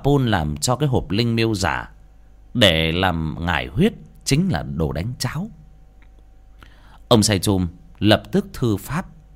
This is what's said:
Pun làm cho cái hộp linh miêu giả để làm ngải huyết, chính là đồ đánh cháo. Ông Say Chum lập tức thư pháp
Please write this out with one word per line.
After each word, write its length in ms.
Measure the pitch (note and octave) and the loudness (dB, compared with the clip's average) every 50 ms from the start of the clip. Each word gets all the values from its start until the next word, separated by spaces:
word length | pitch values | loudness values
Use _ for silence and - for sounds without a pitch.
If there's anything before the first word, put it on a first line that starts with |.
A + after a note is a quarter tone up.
| - | 4
Pun 240 | C#3 C#3+ C#3 B2+ A#2 | 2 2 2 2 2
làm 300 | G#2+ F2 D#2 D2+ D2+ D2 | 0 0 0 -2 -4 -4
cho 180 | - B2 B2+ | -2 -2 0
cái 140 | - D3+ C#3+ | 0 0 0
hộp 220 | B2 F2+ D#2+ - | 0 0 -2 -2
linh 240 | F2+ G#2+ A#2+ A#2 A2+ | -2 -2 0 0 0
miêu 200 | A2+ A2+ A2+ A2 | 0 0 0 0
giả 360 | F#2 F#2+ D#2 C2+ B1 A#1 - - - - - - - - - - - - - - | 0 0 -2 -2 -2 -6 -10 -16 -20 -20 -20 -20 -20 -20 -20 -20 -20 -16 -6 0
để 380 | B2+ A2 F#2+ D#2+ D#2+ E2 D#2+ | 4 4 6 6 4 2 2
làm 460 | D#2+ F2+ F#2+ F#2 E2 E2 D#2+ D#2 - - | 0 2 0 0 0 0 -2 -4 -4 -4
ngải 280 | E2+ E2+ E2+ C#2 B1+ B1+ | -4 -2 -2 -2 -4 -4
huyết, 260 | C#2+ A#2+ F#3 A#3 - - - - - - - | -2 0 0 0 0 -4 -16 -20 -20 -10 -4
chính 240 | - C#3 D3 F#3 F#3+ | -2 0 0 0 0
là 120 | B2 D2+ B1+ | -2 -4 -4
đồ 280 | C2+ C#2 D#2 D#2+ C#2 | -6 -4 -4 -2 -2
đánh 220 | C2 D2 F2+ A#2 B2+ - | -2 -4 -6 -6 -6 -6
cháo. 300 | - A#2+ - D3 G3 A3+ - - - - - - - - - - - - - - - - - - - - - - - - - - - - - - - - | -8 -8 -6 -8 -10 -10 -12 -18 -20 -20 -20 -20 -20 -20 -20 -20 -20 -20 -20 -20 -20 -20 -20 -20 -20 -20 -20 -20 -20 -20 -20 -20 -20 -20 -20 -8 -2 2
Ông 160 | B2 A2 G2+ | 4 4 4
Say 160 | - G#2 F#2 | 4 2 0
Chum 280 | - G#2+ G2 F#2 F#2 E2+ - - - - - - | 0 0 0 0 0 -2 -4 -10 -20 -18 -8 0
lập 240 | F#2 G#2 G#2+ G#2 - - | 4 4 4 4 2 0
tức 140 | - F#3+ G3+ - - | -2 -2 -2 -2 -6
thư 240 | - C3 A#2 G#2 F#2+ | -4 -2 -2 -2 -2
pháp 280 | - - C3 E3+ - - - - - - - | -4 -6 -6 -6 -6 -8 -14 -20 -20 -20 -20